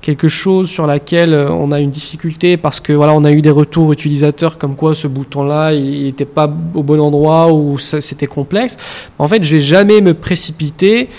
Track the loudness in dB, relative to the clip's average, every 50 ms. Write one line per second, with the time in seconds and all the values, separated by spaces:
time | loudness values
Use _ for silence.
0 | -6 -6 -2 0 0 -2 -2 -2 0 0 0 0 0 -2 -4 -4 -2 -2 -2 -2
1 | -4 -2 0 0 2 2 2 2 2 0 -2 -2 -2 -2 -2 -2 -2 -2 -4 -6
2 | -10 -14 -12 -10 -8 -8 -6 -2 0 0 0 0 0 -2 -4 -4 -2 0 2 2
3 | 4 4 4 4 4 4 4 4 4 4 4 4 2 2 2 0 2 2 0 0
4 | -2 -2 -2 0 0 0 0 0 -2 -4 -4 -4 -6 -8 -4 -2 -2 -2 -2 -2
5 | -4 -6 -6 -8 -8 -8 -6 -4 -4 -2 -2 -2 0 0 0 -2 -2 -4 -4 -4
6 | -6 -6 -4 -6 -6 -4 -2 -2 -2 -2 -2 -4 -6 -6 -4 -4 0 0 2 2
7 | 2 2 2 2 2 2 4 4 4 4 4 2 2 0 -2 -4 -6 -6 -6 -6
8 | -6 -8 -8 -8 -8 -6 -6 -6 -6 -4 -2 -2 -4 -4 -6 -10 -16 -16 -16 -18
9 | -18 -14 -6 -4 -2 0 0 0 2 2 2 2 2 4 4 4 6 6 6 6
10 | 6 4 2 0 -2 -4 -4 -4 -4 -6 -8 -6 -8 -8 -4 0 0 2 2 2
11 | -2 -4 -10